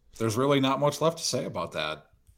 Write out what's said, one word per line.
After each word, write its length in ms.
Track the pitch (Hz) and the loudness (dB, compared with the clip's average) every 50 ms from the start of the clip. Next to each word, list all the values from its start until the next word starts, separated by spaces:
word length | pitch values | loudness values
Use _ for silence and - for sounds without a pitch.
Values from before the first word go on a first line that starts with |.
| _ _ - - | _ _ -6 -2
there's 200 | 113 113 107 120 | -2 0 2 2
really 220 | 131 139 143 139 | 2 4 4 4
not 200 | 135 131 135 135 | 4 2 2 2
much 220 | 143 143 143 - | 2 0 0 2
left 160 | - 160 160 - | 0 0 0 0
to 60 | - | -2
say 220 | - - 123 - | -2 -2 -2 -4
about 280 | - 117 95 85 85 - | -6 -6 -6 -8 -6 -4
that. 320 | 82 78 76 78 76 - _ _ _ _ _ _ | -4 -4 -4 -6 -8 -12 _ _ _ _ _ _